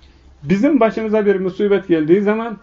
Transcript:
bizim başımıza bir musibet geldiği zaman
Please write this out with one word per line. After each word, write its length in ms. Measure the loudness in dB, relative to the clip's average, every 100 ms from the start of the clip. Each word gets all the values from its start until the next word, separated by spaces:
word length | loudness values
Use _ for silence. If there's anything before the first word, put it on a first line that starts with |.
| -20 _ -20 -12
bizim 380 | -2 0 2 2
başımıza 460 | 0 0 -2 0 0
bir 140 | 0
musibet 480 | -2 -2 0 0 0
geldiği 320 | 0 2 2
zaman 380 | 2 -2 -6 -12